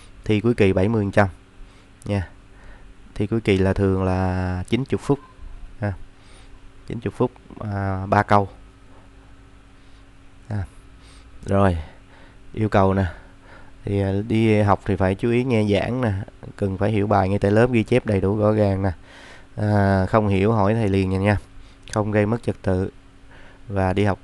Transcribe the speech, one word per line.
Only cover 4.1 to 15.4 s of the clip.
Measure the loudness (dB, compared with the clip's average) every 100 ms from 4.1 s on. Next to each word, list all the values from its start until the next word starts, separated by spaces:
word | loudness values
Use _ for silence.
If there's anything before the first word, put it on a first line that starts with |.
| 0 0 -2 -2 -4 -2
chín | -4
chục | -2 -4
phút | -2 -4 -6 -20 -18 -16 -16 -8
ha. | -6 -6 -12 -20 -20 -20 -20 -20 -20 -20 -12
Chín | -10
chục | -6
phút, | -2 -4 -4 -20 -12
à, | -6 -4 -2 -4 0
ba | 0
câu. | 4 2 2 -6 -20 -20 -20 -20 -20 -20 -20 -20 -20 -20 -20 -20 -20 -20 -20 -20 -20 -20 -10
À, | -8 -8 -12 -20 -20 -20 -20 -20 -14 -2
rồi, | 2 2 0 -6 -16 -20 -20 -20 -20 -12
yêu | -4 0
cầu | 2 4
nè. | 2 -2 -4 -20 -20 -20 -20 -20 -12
Thì, | -4 -2
à, | 0 -2 0
đi | 2 4 4
học | 4 2
thì | 0 0
phải | 0
chú | 0 0
ý | 0